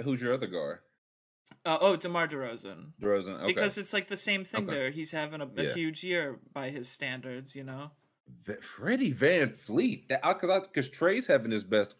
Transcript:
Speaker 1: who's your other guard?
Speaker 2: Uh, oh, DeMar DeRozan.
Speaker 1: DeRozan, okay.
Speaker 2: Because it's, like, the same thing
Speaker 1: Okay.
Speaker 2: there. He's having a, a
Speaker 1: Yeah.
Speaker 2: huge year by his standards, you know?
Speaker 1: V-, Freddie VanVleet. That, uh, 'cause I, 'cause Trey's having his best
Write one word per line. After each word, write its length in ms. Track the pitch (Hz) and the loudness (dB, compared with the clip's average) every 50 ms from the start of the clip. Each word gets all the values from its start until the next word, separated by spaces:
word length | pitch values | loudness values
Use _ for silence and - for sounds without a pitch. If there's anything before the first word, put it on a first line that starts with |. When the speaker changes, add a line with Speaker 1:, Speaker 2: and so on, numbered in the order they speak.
| 120 | 2
Speaker 1:
who's 180 | 143 131 123 | 0 -2 0
your 120 | 123 120 123 | 2 0 0
other 140 | 131 120 92 | 0 -2 -4
guard? 320 | 90 85 76 71 - - _ _ _ _ _ _ _ _ _ _ _ _ _ - - _ _ | -4 -4 -4 -4 -6 -8 _ _ _ _ _ _ _ _ _ _ _ _ _ -20 -20 _ _
Speaker 2:
Uh, 120 | 175 160 151 | 0 2 6
oh, 140 | 180 196 190 | 6 6 4
DeMar 320 | 160 170 180 170 170 165 156 | 4 0 -2 0 0 0 0
DeRozan. 680 | 151 139 131 120 117 113 - 98 95 80 - - - - | -2 -6 -6 -6 -8 -10 -12 -14 -14 -14 -16 -18 -16 -4
Speaker 1:
DeRozan, 380 | - 101 101 101 92 95 98 - | 2 2 2 2 2 -2 -6 -4
okay. 60 | 82 - | -2 0
Speaker 2:
Because 300 | - - 214 202 - 208 | 2 2 2 0 0 -2
it's, 160 | 196 - - | -6 -2 -2
like, 140 | 202 190 - | -2 -2 -2
the 100 | 202 196 | -6 -6
same 260 | - 214 202 190 190 | -2 -2 -2 -2 -2
thing 220 | - - 220 208 185 | -4 -4 -4 -2 -2
Speaker 1:
Okay. 80 | 165 | -2
Speaker 2:
there. 140 | 143 131 131 | -2 -2 -2
He's 200 | 143 160 156 156 | -4 -4 -8 -6
having 300 | 165 160 151 151 156 156 | -4 -4 -4 -4 -6 -8
a, 40 | 143 | -10
a 180 | 131 131 135 147 | -8 -4 -4 -2
Speaker 1:
Yeah. 100 | 143 - | -2 -2
Speaker 2:
huge 300 | 170 165 160 160 - - | -2 -2 -4 -4 -6 -4
year 360 | 185 175 175 156 139 123 - - - _ | -2 -2 0 0 -2 -6 -8 -14 -12 _
by 160 | 143 135 131 | -8 -6 -6
his 160 | 143 143 123 - | -6 -8 -8 -10
standards, 680 | - - 143 131 127 131 123 127 123 127 135 135 - | -8 -6 -6 -6 -6 -6 -8 -8 -10 -10 -10 -12 -14
you 80 | 139 135 | -12 -10
know? 280 | 135 131 135 143 151 147 _ _ _ _ _ _ - - - - | -10 -10 -10 -12 -12 -16 _ _ _ _ _ _ -20 -20 -18 -10
Speaker 1:
V-, 160 | - 104 - | -10 -8 -8
Freddie 520 | - - - - 110 180 240 262 269 185 131 | -8 -14 -14 -6 0 0 2 2 2 2 2
VanVleet. 920 | 107 131 147 185 175 143 117 - - - - 107 147 247 254 196 - - - | 4 6 6 6 6 4 2 0 -6 -8 0 2 2 4 4 0 -2 -2 0
That, 140 | 131 131 - | 0 2 4
uh, 100 | 160 185 | 2 2
'cause 140 | 190 - 175 | 2 4 4
I, 80 | 185 190 | 4 2
'cause 280 | 190 - - 147 127 131 | 2 0 -2 -2 -2 -2
Trey's 360 | - - 160 180 196 240 254 | -2 2 4 4 4 4 4
having 240 | - 156 131 113 113 | 4 4 4 4 2
his 140 | 113 107 95 | 0 0 0
best 320 | 92 107 107 101 - - _ | 4 4 4 4 2 -2 _